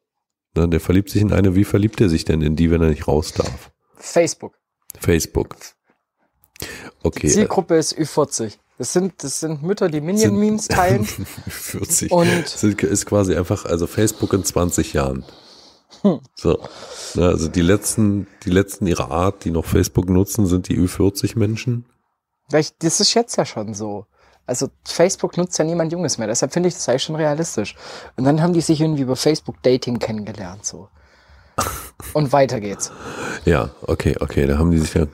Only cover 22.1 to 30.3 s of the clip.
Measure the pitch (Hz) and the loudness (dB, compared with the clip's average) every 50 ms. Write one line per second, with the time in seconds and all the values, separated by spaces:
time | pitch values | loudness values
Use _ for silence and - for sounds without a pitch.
22.1 | _ _ _ _ _ _ _ - 147 151 151 - _ - - 165 - - - - | _ _ _ _ _ _ _ -2 0 0 0 0 _ -4 -4 -2 0 2 0 2
23.1 | - 226 233 - - - 165 - - 117 107 104 110 98 107 107 101 101 101 _ | 2 2 0 0 -2 -4 -4 -4 -4 -8 -8 -8 -8 -8 -8 -8 -8 -8 -12 _
24.1 | _ _ _ _ _ _ _ - 127 - 139 123 _ _ - - - - 170 190 | _ _ _ _ _ _ _ -6 -4 -4 -4 -6 _ _ -16 -8 0 2 2 2
25.1 | - - - 175 - 170 180 180 - - 160 160 170 170 165 160 170 175 180 139 | 2 -2 -6 -6 -2 -2 -4 -2 -2 -2 -2 0 0 0 -2 -2 -2 -2 -2 -4
26.1 | - - 113 - - - - 139 - 180 175 180 170 - - - 120 139 - - | -2 -2 -4 -4 -2 -2 -2 -2 0 0 0 0 0 -2 -2 0 0 0 0 -4
27.1 | 156 156 160 151 147 151 165 - - - 104 - - - - - - - - - | -4 -2 0 0 0 0 -4 -4 -4 -6 -6 -6 -6 -14 -18 -18 -18 -18 -18 -14
28.1 | - - 127 135 147 160 160 175 180 170 151 - 160 143 160 160 156 143 135 123 | -6 -2 2 2 4 4 4 4 4 2 2 2 2 2 2 2 2 0 0 0
29.1 | 127 - - - 156 156 - - 117 _ _ 131 127 131 - 127 120 110 - - | 0 0 2 2 2 0 -2 -10 -14 _ _ -2 -2 0 0 -2 -4 -4 -2 -4
30.1 | 113 107 104 104 | -4 -6 -8 -10